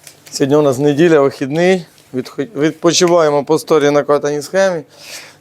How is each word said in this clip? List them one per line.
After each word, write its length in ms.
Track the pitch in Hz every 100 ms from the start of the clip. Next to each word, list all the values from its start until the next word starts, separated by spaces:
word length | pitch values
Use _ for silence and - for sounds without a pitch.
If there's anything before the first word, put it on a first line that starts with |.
| - - -
Сьогодні 240 | - 139 151
у 60 |
нас 160 | 147 123
неділя, 420 | 147 143 170 151
вихідний. 640 | 139 - 135 156 180 185 160 _ _
Відхо-, 340 | 131 - - 123 107
відпочиваємо 880 | 156 151 175 139 180 175 151 147
по 160 | 135 156
старій 300 | - 156 143
накатаній 520 | 147 143 143 147 147
схемі, 400 | 139 190 196 170 - - - - - _